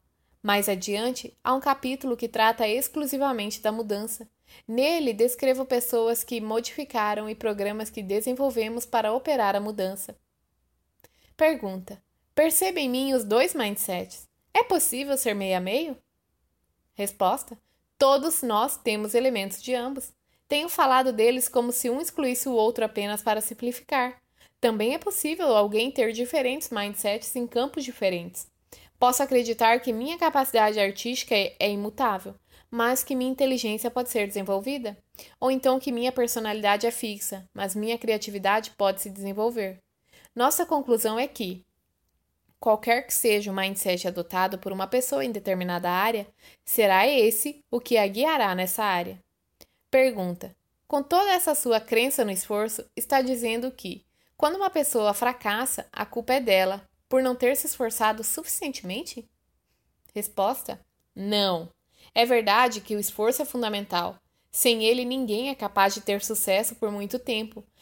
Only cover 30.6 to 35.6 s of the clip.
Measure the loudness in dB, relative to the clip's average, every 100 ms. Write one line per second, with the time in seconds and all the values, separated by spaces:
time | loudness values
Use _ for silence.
30.6 | 4 4 0 -2 -6 -4 0 0 0 0
31.6 | -2 -2 -4 -2 0 0 -6 -18 _ _
32.6 | _ 0 0 0 -2 -2 -2 0 0 2
33.6 | -2 -4 -4 -4 -2 -2 -2 -4 -2 -2
34.6 | -2 -6 -6 -10 _ -20 -20 _ 0 2